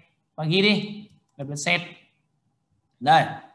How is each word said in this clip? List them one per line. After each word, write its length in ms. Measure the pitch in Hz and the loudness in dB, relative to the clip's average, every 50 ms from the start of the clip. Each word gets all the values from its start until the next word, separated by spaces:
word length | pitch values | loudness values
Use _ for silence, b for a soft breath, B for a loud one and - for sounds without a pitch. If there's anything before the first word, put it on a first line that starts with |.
| _ _ _ _ _ _ _ | _ _ _ _ _ _ _
Bạn 120 | - 156 156 | -8 -4 0
ghi 140 | 170 190 196 | 2 2 4
đi, 420 | 208 208 185 - - - - - - _ _ _ _ _ | 4 2 2 -2 -6 -10 -14 -16 -20 _ _ _ _ _
lớp 80 | _ 139 | _ -12
đất 120 | 139 143 | -10 -10
sét. 240 | 143 - - 175 170 170 - - - _ _ _ _ _ _ _ _ _ _ _ _ _ _ _ _ _ _ _ _ | -8 -4 -2 -2 -2 -4 -8 -18 -20 _ _ _ _ _ _ _ _ _ _ _ _ _ _ _ _ _ _ _ _
Đây. 260 | 120 139 160 160 - - - - - - _ | 2 4 4 4 4 2 -4 -12 -14 -20 _